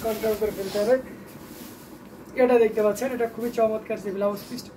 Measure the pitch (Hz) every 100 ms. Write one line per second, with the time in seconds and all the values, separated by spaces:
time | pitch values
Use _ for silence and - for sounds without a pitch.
0 | 226 214 220 208 214 - 190 202 208 262
1 | - - - - - - - - - -
2 | - - - - 247 247 226 214 208 202
3 | 254 247 226 220 233 233 220 214 - 214
4 | 202 196 202 202 - 247 -